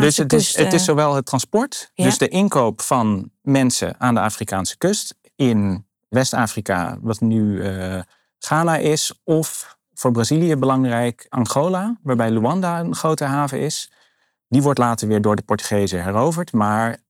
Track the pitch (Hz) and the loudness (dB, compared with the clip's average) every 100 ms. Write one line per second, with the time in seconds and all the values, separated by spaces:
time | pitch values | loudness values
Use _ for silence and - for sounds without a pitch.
0 | 147 147 143 - 190 - 156 170 185 147 | 2 2 2 2 2 2 2 2 2 2
1 | 151 143 127 135 - 214 269 - - - | 2 0 -2 -4 -2 -2 -2 -6 -12 -2
2 | 156 113 - 180 202 147 117 107 - 131 | 0 2 0 2 2 2 2 0 -2 0
3 | 110 101 - - - 135 127 - 87 - | 2 0 -4 -8 0 2 2 0 -4 -2
4 | 123 117 104 - 104 95 90 - 170 208 | 0 2 0 -4 -4 -4 -4 -2 0 0
5 | - - _ - 135 110 101 92 - _ | -4 -14 _ -2 2 2 2 -2 -8 _
6 | _ 113 131 123 117 - - 92 87 - | _ -2 0 0 -2 -4 -4 -2 -4 -6
7 | 110 110 113 113 107 98 95 95 92 92 | -6 -2 0 2 2 0 -4 -4 -6 -6
8 | 90 _ _ _ - 151 170 160 156 151 | -10 _ _ _ -2 0 2 0 0 0
9 | - - - 160 160 - - - _ - | -2 -6 -2 0 0 -8 -14 -20 _ -4
10 | 131 117 113 156 170 147 131 135 131 117 | 0 0 2 2 2 2 2 2 0 0
11 | 120 117 - - 113 - 160 185 202 233 | -2 -4 -6 -4 -2 0 0 0 -4 -6
12 | 147 123 113 113 214 180 185 170 170 165 | -2 0 0 0 0 0 -2 -2 -4 -4
13 | 160 156 143 139 143 135 139 - - _ | -2 -2 -2 -2 -2 -4 -4 -6 -10 _
14 | _ _ _ _ _ 127 143 131 120 113 | _ _ _ _ _ 2 4 4 2 0
15 | 107 107 104 104 - 107 - 104 98 92 | 0 2 2 0 0 -4 -2 -2 0 -2
16 | 87 104 139 165 175 113 104 107 113 - | -2 0 0 0 -2 0 0 0 -2 -4
17 | _ | _